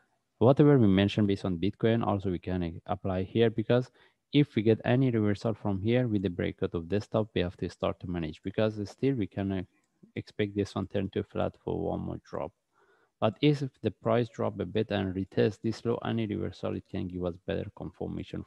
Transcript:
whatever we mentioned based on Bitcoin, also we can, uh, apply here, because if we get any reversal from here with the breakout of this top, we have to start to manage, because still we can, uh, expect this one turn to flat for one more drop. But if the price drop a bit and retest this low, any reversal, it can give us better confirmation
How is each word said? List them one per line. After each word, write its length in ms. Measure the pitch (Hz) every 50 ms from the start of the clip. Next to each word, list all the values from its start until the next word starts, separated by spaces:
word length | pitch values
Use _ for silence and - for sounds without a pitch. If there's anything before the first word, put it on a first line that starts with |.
| _ _ _ _ _ _ _ _
whatever 400 | - 117 139 - 151 147 147 135
we 80 | 117 101
mentioned 400 | 95 95 98 98 - - 107 98
based 180 | 98 98 -
on 140 | 98 92 82
Bitcoin, 440 | 85 98 - - - 113 113 117 110
also 280 | - 101 98 92 101
we 80 | 90 82
can, 240 | - - 90 90 87
uh, 60 | 82 82 98 - -
apply 340 | 95 95 - 98 92 92 95
here, 280 | 92 - 113 113 113
because 400 | 110 113 107 - 117 123 127 - _ _ _ _ _ _ _ _ -
if 220 | 143 147 - -
we 80 | - 101
get 180 | 113 110 107 -
any 260 | - 120 127 135 131
reversal 420 | 117 113 107 104 104 101 - 117 104
from 260 | - - 107 101 98
here 280 | 95 110 117 123 127 120
with 160 | 107 104 95
the 60 | 98
breakout 420 | 87 87 92 90 82 - - 92 -
of 160 | 87 82 82
this 160 | 95 104 107
top, 240 | - - 113 107 104 _
we 60 | -
have 160 | 90 87 - -
to 120 | - 87
start 300 | - _ - 92 92 -
to 100 | - -
manage, 320 | 87 87 85 78 78 -
because 480 | _ 95 - - 110 110 107 107 101 98
still 240 | - _ - 135 139
we 140 | 123 101 92
can, 240 | - - 98 98
uh, 120 | 98 95 92 - _ _ _ _ _ _ - _ _
expect 400 | - 104 - - _ 107 101 101
this 180 | 101 101 - -
one 140 | 104 95 90
turn 200 | - 104 98 98
to 100 | - 104
flat 320 | 98 - - 95 95 92 - _ _
for 160 | 92 90 87
one 220 | 87 87 90 87
more 180 | 90 90 87 85 - -
drop. 240 | - 78 71 - - _ _ _ _ _ _ _ _ _ _ _ _ _
But 180 | - 110 104 -
if 240 | - 151 147 139 143 131 - _ -
the 80 | 110
price 360 | 98 _ - 117 113 117 123 110
drop 300 | - - 113 107 104 101
a 60 | 101
bit 240 | 92 95 107 110 -
and 240 | 104 101 98 95 90
retest 460 | 95 95 - - - 120 113 101 -
this 240 | - 113 110 - -
low, 140 | 117 117 - -
any 220 | - 113 113 113
reversal, 500 | 104 104 95 95 95 95 - - 101 98
it 140 | 92 - _
can 180 | - 95 95 90
give 160 | 90 90 90
us 120 | 87 85 87 _
better 240 | - 90 90 95 101 - -
confirmation 680 | 82 82 85 _ 92 90 85 85 85 - - 90 87